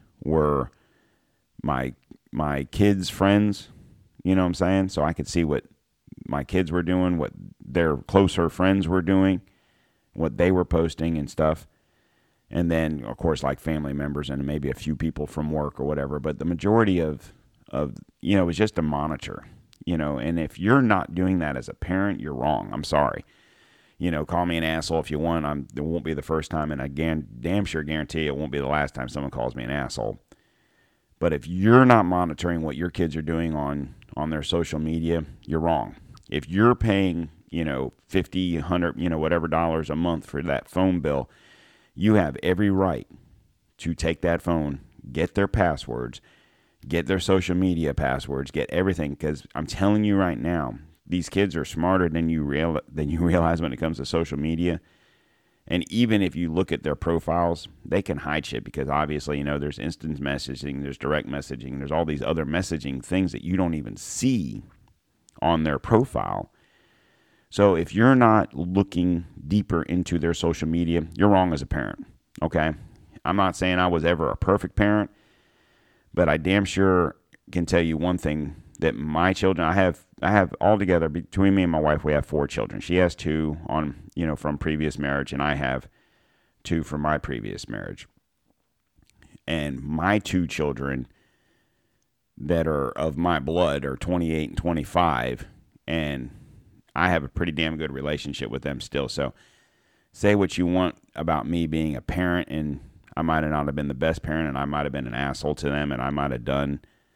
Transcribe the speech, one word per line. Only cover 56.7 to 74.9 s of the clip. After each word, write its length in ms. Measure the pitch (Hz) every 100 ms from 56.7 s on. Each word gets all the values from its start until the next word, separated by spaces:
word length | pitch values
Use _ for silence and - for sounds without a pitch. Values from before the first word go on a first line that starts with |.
at 100 | 76
their 140 | 78 71
profiles, 720 | - 85 - 85 85 85 - -
they 180 | - 90
can 160 | - 71
hide 280 | 71 78 71
shit 180 | 58
because 240 | - - 69
obviously, 500 | 71 76 76 73 73
you 60 |
know, 140 | 71 71
there's 200 | 71 71
instant 420 | 73 - 80 71
messaging, 600 | 69 69 65 65 71 67
there's 160 | 69 69
direct 300 | 71 76 -
messaging, 500 | 71 71 67 64 67
there's 140 | 69
all 120 | 78
these 180 | 82 73
other 220 | 60 80
messaging 600 | 71 82 - 82 69 67
things 280 | - 92 92
that 120 | 65
you 120 | - 92
don't 180 | 87
even 220 | 80 55 50
see 680 | - - 127 123 69 52 - _ _ _ _ _ _ -
on 200 | - 82
their 160 | 78 69
profile. 720 | - 110 131 60 50 50 - _ _ _ _ _ _ _ _ _ _
So 260 | - 101 85
if 180 | 82
you're 220 | 98 120 131
not 380 | 120 110 -
looking 720 | 65 87 92 98 87 90 85 85 - 73
deeper 360 | 104 - 85
into 360 | - 90 85 85
their 160 | 82
social 340 | 82 82 82 78
media, 380 | 85 85 85 80
you're 140 | 82 101
wrong 240 | 98 90
as 100 | 76
a 40 | 65
parent, 380 | 78 55 50 - - _ -
okay? 320 | 80 82 78 73 - - - -
I'm 120 | - 95
not 200 | 95 -
saying 220 | 92 90
I 80 | 90
was 180 | 85
ever 260 | 82 85 78
a 60 | -
perfect 400 | - 98 - -
parent, 340 | 104